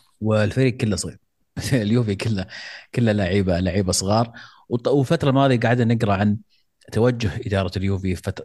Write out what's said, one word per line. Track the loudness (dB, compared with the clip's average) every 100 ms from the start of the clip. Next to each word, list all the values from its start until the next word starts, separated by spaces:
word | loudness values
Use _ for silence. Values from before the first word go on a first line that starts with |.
| _ -8
والفريق | -2 0 0 0 0 0
كله | -2 -2
صغير. | -6 -12 _ _ _ -8
<laughs> | -2
اليوفي | 0 2 0 0 -2
كله، | -2 -4 -6 -12 -16 -18 -8 0
كله | 2
لعيبة، | 2 2 0 2 0
لعيبة | 0 0 0
صغار. | -2 2 0 0 -6 -20 -20 -6
وط-، | -4 0
وفترة | 0 2 0 2
الماضية | 4 4 2
قاعد | 2 2
نقرأ | 2 2 2
عن | 2 2 0 -6 _ _ _ -6
توجه | 0 2 2 -4 -4 -2
إدارة | -2 -2 -2
اليوفي | -2 -2 -4 -4
فت-، | -6 -8